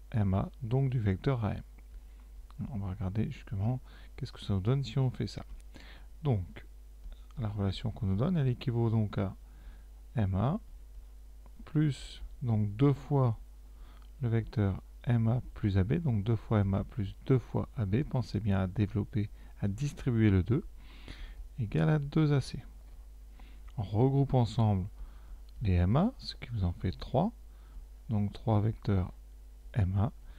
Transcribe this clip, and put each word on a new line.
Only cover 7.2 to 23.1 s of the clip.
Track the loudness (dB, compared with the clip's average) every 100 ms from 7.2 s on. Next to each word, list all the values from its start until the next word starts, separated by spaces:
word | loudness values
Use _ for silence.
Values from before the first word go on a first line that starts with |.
| -14 -6
la | -4
relation | 0 0 0 -4
qu'on | -2 0
nous | 2
donne, | 2 2
elle | 2
équivaut | 0 -2 0 2
donc | 2 2 0
à | -2 -4 -16 -18 -16 -16 -18 -18 -6 0
M | 2
A | 2 2 0 -6 -16 -16 -16 -16 -18 -18 -18 -18 -18
plus, | -2 2 2 0 -8 -12 -14 -4
donc, | 0 2 2 4
deux | 4
fois | 4 2 4 4 2 -8 -18 -20 -18 -18 -18 -18 -4
le | 0
vecteur | 2 2 2 4 2 -6 -6
M | 2 4 4
A | 2 -2
plus | -2 4 4
A |
B, | 4 4
donc | 2 2
deux | 2
fois | 0 4 4
M | 6
A | 2
plus | 0 -4 -6 -4 2
deux | 2
fois | 4 -2 -2 -2
A |
B. | 0 2
Pensez | 2 -2 -2 0
bien | 2 2
à | 2
développer, | 2 2 2 0 -2 -2 -6 -16 -4
à | -2
distribuer | -2 -4 -2 0 6 8
le | 8
deux | 6 2 0 -10 -16 -16 -14 -12 -12 -12 -12 -6
égale | -2 2 4
à | 4
deux | 2 2 4
A | 4
C. | 0 -8 -12 -16 -18 -18 -18